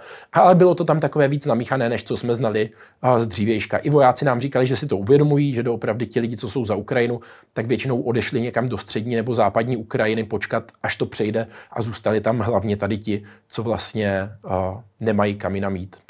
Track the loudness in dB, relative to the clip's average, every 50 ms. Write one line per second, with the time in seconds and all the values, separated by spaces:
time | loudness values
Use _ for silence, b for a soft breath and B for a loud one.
0 | B B B B B B 2 6 6 8 8 8 6 6 4 2 2 0 0 0
1 | 0 0 2 2 2 2 2 0 0 0 0 0 0 -2 -2 -2 0 0 -2 -4
2 | -4 -4 -6 -4 -2 -2 -2 0 0 0 0 0 -2 -2 B B B B B B
3 | 2 4 4 4 2 0 0 0 0 0 0 0 -2 -2 -2 -2 0 2 4 6
4 | 6 6 6 4 2 0 0 0 -2 -2 0 0 2 2 0 0 -2 -2 -2 -2
5 | 2 4 6 6 6 4 4 2 2 2 0 0 -2 -2 -2 -2 -2 -2 -2 -2
6 | -4 -2 -2 -2 -2 -2 -4 -6 -8 -6 -4 -4 -2 -2 -2 -2 -2 -2 0 0
7 | 0 0 -2 -4 B B B B B B _ -6 -2 -2 -2 -2 0 -2 -2 -2
8 | 0 0 0 0 -2 -2 -2 -2 -2 -2 -2 -2 -2 -2 -2 -6 -6 -6 -6 -6
9 | -4 -2 -2 -2 -2 0 0 2 2 2 2 0 0 0 -2 -4 -4 -4 -4 -2
10 | 0 0 0 -2 -2 -4 -6 -6 -4 -4 -4 -6 -6 -8 -10 _ -6 -6 -4 -4
11 | -4 -4 -2 -2 -2 -2 -2 -2 -4 -6 B B B B -8 -6 -6 -6 -6 -4
12 | -2 0 0 0 0 0 0 0 0 0 0 0 0 0 -2 -2 -2 -2 -4 -4
13 | -4 -4 -6 -6 B B B B B _ -10 -6 -4 -4 -4 -4 -4 -6 -4 -2
14 | -2 0 0 -2 -4 -6 -10 -14 -8 -4 -2 -2 -2 -4 -6 -8 -12 -18 _ -4
15 | -2 0 0 2 2 0 -2 -2 -4 -4 -4 -4 -4 -4 -4 -6 -8 -10 -14 -20
16 | _ _